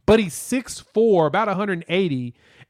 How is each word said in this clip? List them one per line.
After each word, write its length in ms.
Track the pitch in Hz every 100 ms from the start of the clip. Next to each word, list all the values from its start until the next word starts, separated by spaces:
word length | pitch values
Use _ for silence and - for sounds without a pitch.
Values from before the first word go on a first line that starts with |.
| -
But 140 | 220
he's 140 | 185
six 460 | - - 254 - -
four, 440 | - 214 226 185 156
about 220 | 185 220
a 60 |
hundred 200 | 185 208
and 120 | 175 165
eighty. 460 | 180 185 131 123 - _ _